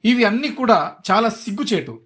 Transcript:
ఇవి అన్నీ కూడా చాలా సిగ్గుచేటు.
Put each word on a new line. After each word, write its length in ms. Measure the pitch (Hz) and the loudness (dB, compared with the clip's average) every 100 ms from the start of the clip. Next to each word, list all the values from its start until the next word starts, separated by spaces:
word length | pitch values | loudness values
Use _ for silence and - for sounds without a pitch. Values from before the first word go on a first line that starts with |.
| 214 | 2
ఇవి 180 | 247 | 4
అన్నీ 260 | 220 226 285 | 2 2 -4
కూడా 460 | 226 254 196 147 - - | -4 2 2 2 -8 0
చాలా 180 | 190 226 | 2 2
సిగ్గుచేటు. 720 | 214 - 202 285 190 120 113 | -2 -10 -6 -2 -4 -4 -14